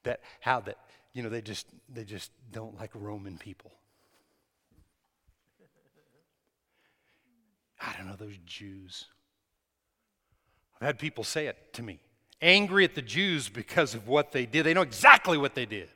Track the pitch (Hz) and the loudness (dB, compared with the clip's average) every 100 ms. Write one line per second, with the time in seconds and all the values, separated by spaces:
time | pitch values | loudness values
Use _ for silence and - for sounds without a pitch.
0 | 123 120 - - - 127 101 - - - | -6 -8 -10 -8 -2 -2 -4 -16 -20 -20
1 | _ 127 113 117 107 101 - - _ 123 | _ -12 -8 -8 -8 -12 -14 -20 _ -16
2 | 104 101 - _ 120 110 110 104 110 110 | -14 -14 -16 _ -18 -14 -14 -14 -16 -12
3 | 104 104 98 82 101 92 - _ _ _ | -12 -12 -12 -16 -18 -20 -20 _ _ _
4 | _ _ _ _ _ _ _ _ _ _ | _ _ _ _ _ _ _ _ _ _
5 | _ _ _ _ _ _ 185 _ _ 151 | _ _ _ _ _ _ _ _ _ _
6 | 147 147 170 _ _ _ _ _ _ _ | _ _ _ _ _ _ _ _ _ _
7 | _ _ _ _ _ _ _ _ - - | _ _ _ _ _ _ _ _ -12 -10
8 | 95 98 104 98 85 - 101 98 92 90 | -14 -14 -16 -18 -18 -16 -16 -18 -18 -18
9 | - _ _ _ _ _ _ _ _ _ | -18 _ _ _ _ _ _ _ _ _
10 | _ _ _ _ _ _ _ _ 131 135 | _ _ _ _ _ _ _ _ -4 -4
11 | 151 120 107 160 147 - - - 117 82 | -8 -8 -6 -6 -6 -10 -16 -14 -14 -14
12 | _ _ _ _ 165 196 202 190 175 156 | _ _ _ _ 4 6 4 4 4 0
13 | 117 127 196 160 104 110 - 175 143 120 | -6 -2 -2 -2 -4 -10 -2 0 0 -2
14 | 104 147 139 135 120 147 160 170 156 113 | 0 2 2 -4 -2 0 2 2 0 8
15 | 269 269 190 156 139 - 113 104 80 | 10 10 8 0 0 -4 -6 -8 -10